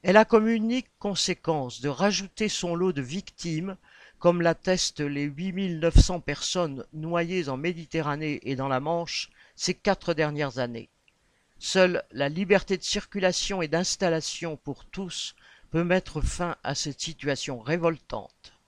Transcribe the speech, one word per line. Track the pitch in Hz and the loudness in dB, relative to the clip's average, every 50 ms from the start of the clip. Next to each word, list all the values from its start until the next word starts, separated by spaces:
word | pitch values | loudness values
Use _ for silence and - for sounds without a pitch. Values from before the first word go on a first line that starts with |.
Elle | - 185 185 | 2 8 8
a | 214 220 | 8 8
comme | - 233 220 220 226 | 8 6 6 6 6
unique | 233 226 214 226 240 254 247 _ _ _ | 2 2 2 0 0 -2 -2 _ _ _
conséquence | - 202 196 - - - 180 - _ - 165 151 135 123 - - | -6 -4 -2 -2 -2 -2 -2 -2 _ -2 -2 -2 -2 -6 -8 -6
de | 120 147 | -6 -6
rajouter | 135 - 185 202 202 175 196 190 _ - 214 208 | -2 2 0 2 2 0 -4 -8 _ -2 -2 -2
son | - - - 175 170 | -2 -2 -2 -2 0
lot | 170 185 190 | 2 2 0
de | 175 143 | 0 -2
victimes, | 131 123 151 196 - - _ - - 170 160 156 175 196 185 - _ _ - - - - _ _ | -4 -6 -8 -10 -10 -12 _ -10 -6 -4 -4 -4 -4 -6 -10 -12 _ _ -20 -20 -20 -20 _ _
comme | - 175 175 175 | 4 4 4 6
l'attestent | 170 170 165 - _ - 185 180 - - - - | 2 2 2 2 _ 0 0 2 0 -4 -4 -4
les | 151 143 143 143 143 | -4 -4 -2 -2 -4
huit | 147 139 143 175 190 | -4 -4 -4 -6 -4
mille | 175 190 196 185 170 156 | -4 -2 -2 -2 -2 0
neuf | 160 170 160 | 0 6 8
cents | - - - 180 175 | 8 8 8 2 -4
personnes | - - 147 - - - - 185 175 156 139 131 104 _ | -4 -6 -6 -4 -4 -4 -2 0 0 -2 -2 -8 -12 _
noyées | - 156 156 165 170 170 170 170 185 185 165 135 | -12 -10 -6 -2 0 0 0 0 0 -2 -2 -2
en | 135 | -4
Méditerranée | 127 147 175 180 165 165 - - 165 156 147 143 147 156 151 147 - | -2 -2 -4 -4 -4 -10 -6 -4 -2 -2 0 -2 -2 -2 -4 -4 -4
et | - 113 139 | -4 -4 -4
dans | 127 135 139 | -2 -2 0
la | 135 127 | 0 -2
Manche | 139 151 170 170 170 - - - - - _ _ - _ _ | 0 0 -2 -2 -2 -4 -6 -8 -8 -10 _ _ -20 _ _
ces | - - - 180 | -6 -4 -4 -4
quatre | _ _ 208 190 - - - 170 | _ _ 0 0 0 0 -2 0
dernières | 147 160 151 147 147 147 139 113 127 | 0 0 0 0 -2 -4 -4 -2 -2
années. | 123 123 120 113 110 _ _ _ _ _ _ _ _ _ _ _ _ _ _ - | -4 -4 -4 -10 -12 _ _ _ _ _ _ _ _ _ _ _ _ _ _ -12
Seule | - - - 190 185 185 180 - - _ | -8 0 4 4 6 6 4 0 -4 _
la | - 120 139 143 | -4 -2 -2 -2
liberté | 151 165 202 175 202 190 - - 196 | 0 -2 2 4 4 4 4 0 -4
de | 175 | -4
circulation | - - - 208 - - - 202 185 180 180 - - - 202 190 | -2 -4 -4 -4 -6 -6 -6 0 0 0 0 0 -2 -2 -2 -2
et | 165 151 | -2 0
d'installation | 147 165 185 - - - 202 175 165 160 151 - - - 156 170 156 | 0 0 0 0 -2 0 2 2 2 0 -2 -4 -8 -6 -6 -8 -8
pour | 147 _ 147 135 - - | -8 _ -10 -10 -10 -12
tous | - - 180 196 175 - - - - - _ - - - - - - | -14 -10 -10 -8 -8 -8 -8 -10 -10 -12 _ -20 -20 -20 -20 -18 -4
peut | - 160 175 | -2 0 2
mettre | 175 180 185 180 - - 156 | 4 2 0 0 -2 -4 0
fin | - - - - 180 175 - _ _ | 0 0 0 0 -4 -4 -4 _ _
à | - 143 | -6 -4
cette | - - 151 135 - | -4 -4 -6 -6 -6
situation | - 160 - - - 143 139 - - - 135 120 | -8 -10 -8 -6 -2 -2 -2 -2 -4 -8 -8 -8
révoltante. | 107 127 160 175 165 165 165 156 _ _ - 110 98 - _ _ _ - _ _ _ | -4 -2 -2 2 2 0 0 0 _ _ -8 -8 -8 -10 _ _ _ -20 _ _ _